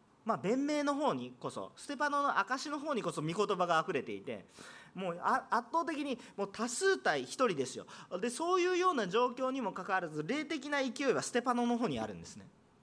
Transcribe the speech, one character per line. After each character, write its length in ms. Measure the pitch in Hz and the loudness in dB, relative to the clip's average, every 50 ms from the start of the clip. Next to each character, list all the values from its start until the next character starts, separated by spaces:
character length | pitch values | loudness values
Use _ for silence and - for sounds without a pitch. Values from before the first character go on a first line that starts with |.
| _ _ _ _ - 220 | _ _ _ _ -2 -2
ま 60 | 220 | -2
あ、 20 | |
弁 300 | 147 120 190 240 262 285 | 0 2 0 2 2 2
明 180 | 294 302 294 285 | 0 0 2 2
の 100 | 285 285 | 2 2
方 200 | 277 302 311 - | 2 2 2 0
に 180 | 127 123 - 247 - | 0 -4 -8 -10 -8
こ 80 | - 135 | -8 -6
そ、 240 | - 110 95 - - | -6 -6 -10 -10 -12
ス 120 | - - | -14 -10
テ 100 | - 285 | -8 -4
パ 140 | 247 294 285 | -2 0 0
ノ 120 | 285 285 285 | 2 2 2
の 160 | 277 - - | 2 2 2
証 300 | 294 - 254 262 - 311 | 2 0 -2 -4 -4 -4
の 100 | 285 302 | -6 -4
方 140 | 277 320 285 | -2 -2 -2
に 100 | 214 - | 0 0
こ 100 | 170 151 | -2 -2
そ 100 | 170 151 | -2 -2
御 60 | 160 | -2
言 280 | 170 196 202 190 202 | 0 2 2 2 4
葉 100 | 180 180 | 2 4
が 120 | 170 170 160 | 4 4 4
あ 40 | 160 | 4
ふ 120 | - 175 | 2 0
れ 80 | 135 104 | -2 -2
て 100 | - 101 | -2 -6
い 80 | 98 | -8
て、 240 | 98 135 113 98 87 - - - - - - - - - - | -6 -8 -10 -10 -10 -16 -20 -20 -18 -18 -18 -20 -20 -16 -10
も 180 | 180 190 180 170 | -6 -6 -6 -4
う、 60 | 175 - | -2 0
あ-、 220 | 185 240 262 254 - | 2 2 2 0 0
圧 200 | - 226 247 247 - | 0 0 0 0 0
倒 140 | 330 339 | 0 0
的 180 | 339 320 277 294 | 0 -2 -4 -2
に 140 | 285 247 - - - - | -4 -4 -6 -8 -12 -4
も 80 | - 202 | -4 -4
う 60 | 196 - | -4 -2
多 160 | - 220 240 | -4 -4 -4
数 300 | - - 381 392 381 269 | -2 2 4 4 4 4
対 240 | - 196 156 143 123 | 2 2 2 2 0
一 100 | - - | -4 0
人 220 | - 262 226 175 | 2 2 2 4
で 100 | 135 127 | 2 0
す 140 | - - 107 | -2 -2 -10
よ。 80 | 90 - - - - - - 185 | -12 -12 -14 -16 -14 -8 -6 -2
で、 80 | 196 247 | -2 -2
そ 300 | 240 - 330 349 359 370 | -2 0 0 2 4 4
う 20 | |
い 140 | 349 359 370 | 4 4 4
う 20 | |
よ 140 | 339 370 370 | 4 4 4
う 40 | 339 | 4
な 140 | 254 208 180 | 2 0 2
状 200 | 180 233 247 247 | 4 4 4 4
況 220 | 240 269 262 254 | 2 0 -2 0
に 120 | 262 269 240 | 0 0 -2
も 100 | 190 - | -2 -4
か 120 | 190 180 | -4 -2
か 100 | 202 190 | 0 0
わ 60 | 185 | 0
ら 80 | 175 160 | 0 0
ず、 140 | 156 151 151 | -4 -4 -2
霊 220 | 160 254 302 302 | 0 0 -2 -2
的 240 | 302 330 285 - 294 | -2 -4 -6 -4 -2
な 140 | 294 277 269 | 0 0 0
勢 260 | 262 - - 277 262 | 0 -2 0 2 2
い 60 | 190 | 2
は 80 | 135 - | 2 0
ス 80 | - | 0
テ 100 | - 247 | 0 0
パ 140 | 247 262 240 | 2 2 2
ノ 120 | 240 240 | 2 2
の 120 | 240 240 226 | 2 2 0
方 100 | 240 190 | 0 0
に 100 | 135 113 | -2 -2
あ 80 | 110 | -4
る 60 | 107 98 | -4 -6
ん 80 | 82 | -10
で 60 | 82 | -12
す 100 | - - | -14 -16
ね。 100 | 104 98 - - - - _ _ _ | -16 -18 -20 -20 -20 -20 _ _ _